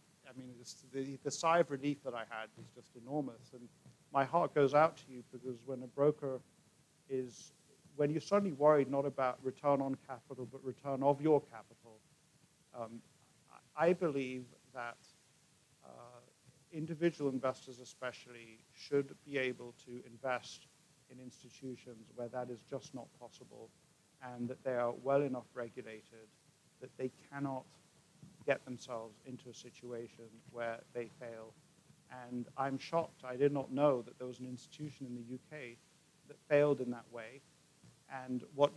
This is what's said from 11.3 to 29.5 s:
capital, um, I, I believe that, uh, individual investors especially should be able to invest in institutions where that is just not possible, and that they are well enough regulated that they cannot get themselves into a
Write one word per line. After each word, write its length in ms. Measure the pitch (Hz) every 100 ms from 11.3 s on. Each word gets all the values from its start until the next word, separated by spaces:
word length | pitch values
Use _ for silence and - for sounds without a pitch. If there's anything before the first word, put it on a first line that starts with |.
| 147
capital, 580 | - 113 - - 113 110 _ _ _ _ _ _ _ 123
um, 220 | 113 117 - _ _ _ _ - - 151
I, 120 | 170
I 40 |
believe 520 | 180 170 139 127 127 120 - _
that, 240 | 127 120 - - _ _ _ _ _ _ _ 135
uh, 40 | 123 120 123 123 _ - _ _
individual 580 | 165 160 156 170 160 143
investors 500 | 131 131 123 - 120
especially 800 | 113 - 127 - 123 120 113 110 _
should 400 | - - 143 139 -
be 140 | 143 139
able 380 | 127 120 120 - 123
to 160 | 123 123
invest 580 | 113 131 123 - - - _ _ _ _
in 80 | 127
institutions 920 | 127 - 123 - 131 120 131 113 107 120
where 140 | 120
that 200 | 127 123
is 140 | 117 -
just 280 | 135 - 127
not 100 | 113 -
possible, 500 | 120 - - 117 113 _ _ _ _ _ 127
and 140 | 123 120
that 160 | 131
they 100 | 131
are 200 | 123 120 120
well 180 | 127 143
enough 240 | 139 127 -
regulated 760 | 127 117 131 110 110 101 113 104 _ _ _ _ _
that 80 | - -
they 140 | 127 - -
cannot 320 | 139 139 131 - - _ _ _ - - - -
get 180 | 135 131
themselves 540 | 123 - 113 113 104 131
into 220 | 131
a 40 | 123